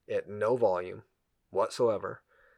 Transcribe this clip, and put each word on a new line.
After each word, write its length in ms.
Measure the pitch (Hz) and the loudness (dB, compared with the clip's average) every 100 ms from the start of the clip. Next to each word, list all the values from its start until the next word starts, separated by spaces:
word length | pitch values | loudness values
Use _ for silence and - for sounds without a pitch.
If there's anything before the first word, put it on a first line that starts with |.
| - | -6
at 180 | 104 - | -4 -4
no 260 | 104 110 127 | -2 0 4
volume 460 | 107 90 90 104 - _ _ _ _ | 4 2 -4 -10 -18 _ _ _ _
whatsoever, 720 | 92 110 - 117 101 95 - _ _ _ | -2 0 2 0 0 -4 -10 _ _ _